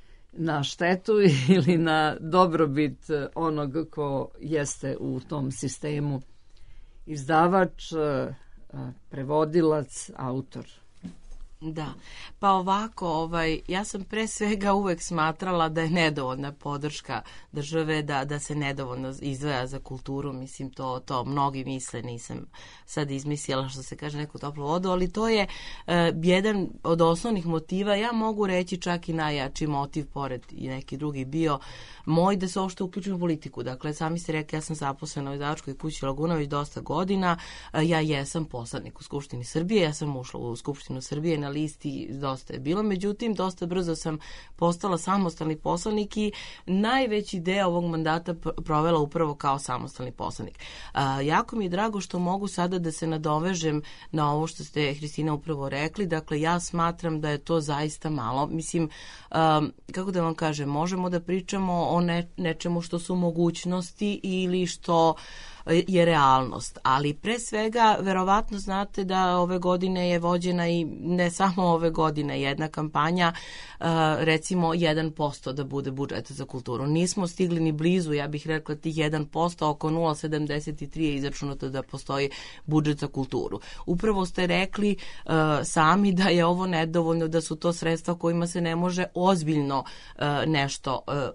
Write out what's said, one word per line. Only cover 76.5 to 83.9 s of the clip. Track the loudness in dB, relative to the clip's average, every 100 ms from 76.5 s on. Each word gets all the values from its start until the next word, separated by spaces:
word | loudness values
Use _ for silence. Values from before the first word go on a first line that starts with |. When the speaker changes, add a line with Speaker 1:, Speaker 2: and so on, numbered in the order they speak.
| -8 -6 -2 2
Speaker 2:
Nismo | 2 2 0 -2
stigli | 0 0 2
ni | 2
blizu, | 2 2 2 2
ja | -2 -2
bih | -4 -2
rekla, | -4 -4
tih | -6 -2 0
jedan | 0 0 -2
posto, | 0 -2 0 -2
oko | 0 0
nula | 2 2
sedamdeset | 0 -2 -2 0 -2 -4 -6 -8
tri | -2
je | 0
izračunato | 0 -2 -4 -6 -4 -4
da | -4
postoji | -6 -10 -2 0 0 -2 -12 -12 2
budžet | 4 4 0
za | -2
kulturu. | -2 -2 -2 -2 -6 -8 -10
Upravo | -2